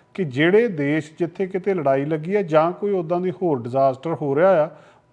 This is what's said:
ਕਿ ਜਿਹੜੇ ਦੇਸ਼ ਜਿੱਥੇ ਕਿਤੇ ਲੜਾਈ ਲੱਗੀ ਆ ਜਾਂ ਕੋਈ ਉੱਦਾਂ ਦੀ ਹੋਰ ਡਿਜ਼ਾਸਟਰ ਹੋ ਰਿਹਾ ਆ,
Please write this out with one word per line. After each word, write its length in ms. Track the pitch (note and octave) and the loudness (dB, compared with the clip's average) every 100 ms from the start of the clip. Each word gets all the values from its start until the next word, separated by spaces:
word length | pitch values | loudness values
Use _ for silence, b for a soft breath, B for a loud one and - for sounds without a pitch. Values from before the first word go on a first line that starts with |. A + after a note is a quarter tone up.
| B | B
ਕਿ 100 | - | -8
ਜਿਹੜੇ 440 | F3 B2 D#3+ G3+ A#3+ | -4 0 4 4 2
ਦੇਸ਼ 440 | E3+ C#3+ D#3 D3+ - | 0 -2 -2 -4 -6
ਜਿੱਥੇ 280 | E3+ E3+ F#3+ | -6 -4 -6
ਕਿਤੇ 260 | F#3 F#3 | -4 -4
ਲੜਾਈ 320 | F#3+ C#3 C3+ C#3+ | -2 0 0 0
ਲੱਗੀ 300 | D#3+ D#3 G3+ | -4 -2 -2
ਆ 60 | |
ਜਾਂ 300 | F3+ D#3 E3 | 0 2 2
ਕੋਈ 200 | F3 G#3 | 0 -2
ਉੱਦਾਂ 300 | G3 D#3+ F3 | -2 -2 -2
ਦੀ 100 | F#3 | -4
ਹੋਰ 300 | F3+ F3+ C#3 | -2 -2 -2
ਡਿਜ਼ਾਸਟਰ 560 | A#2 C3 C3+ B2 E3 D#3+ | -2 0 2 0 -4 -4
ਹੋ 140 | D3+ C#3 | -2 2
ਰਿਹਾ 280 | F#3 F3+ | 4 4
ਆ, 60 | D#3 B B B _ | 2 B B B _